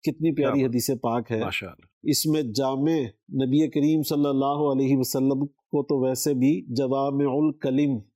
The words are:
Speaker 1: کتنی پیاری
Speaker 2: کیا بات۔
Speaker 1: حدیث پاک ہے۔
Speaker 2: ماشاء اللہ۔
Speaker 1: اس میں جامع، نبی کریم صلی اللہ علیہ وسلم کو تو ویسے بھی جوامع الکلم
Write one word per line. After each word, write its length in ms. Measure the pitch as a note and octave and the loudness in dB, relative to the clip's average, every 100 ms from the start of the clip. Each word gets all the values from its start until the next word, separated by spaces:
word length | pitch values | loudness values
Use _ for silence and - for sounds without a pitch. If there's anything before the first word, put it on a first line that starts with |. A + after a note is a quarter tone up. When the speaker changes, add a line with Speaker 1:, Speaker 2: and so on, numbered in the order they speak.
Speaker 1:
کتنی 320 | - D3+ D#3+ | -4 -2 -2
پیاری 240 | D3 C3 C3+ | 0 0 2
Speaker 2:
کیا 80 | C3 | 0
بات۔ 40 | |
Speaker 1:
حدیث 200 | A#2+ A2+ B2+ | 0 -2 -2
پاک 300 | A#2+ A#2+ A2+ | -2 -4 -4
ہے۔ 80 | A2 | -4
Speaker 2:
ماشاء 260 | G2+ - F#2+ | -4 -6 -10
اللہ۔ 200 | - _ _ | -18 _ _
Speaker 1:
اس 240 | - C#3 D#3 | -2 -2 0
میں 160 | D#3 | -2
جامع، 500 | B2+ G#2+ C3+ C3+ D3 D#3+ A#2 - - C3+ C3 | -2 -2 0 0 0 0 -2 -10 -8 -4 0
نبی 240 | C#3+ D#3 | 2 2
کریم 320 | D3+ D3 D#3 | 2 2 2
صلی 240 | D3 D3 C#3+ | 0 0 0
اللہ 460 | C3+ C#3 D3 D3 | 2 0 0 0
علیہ 240 | C3 C3+ C3+ | 2 2 2
وسلم 500 | B2 C3+ C3+ C3+ C#3+ | 2 0 0 0 -2
کو 360 | _ _ D3 | _ _ -4
تو 240 | C3+ C#3+ C3 | 0 0 0
ویسے 280 | B2+ D3+ | 0 -2
بھی 400 | C3 C3 F3+ - | 2 2 2 -2
جوامع 500 | B2 C3 C3+ C#3 C#3 | -2 0 0 0 0
الکلم 720 | C#3+ C3+ D3+ D3 C#3 C3 D3 B2 - | 0 2 0 0 -2 0 0 -2 -8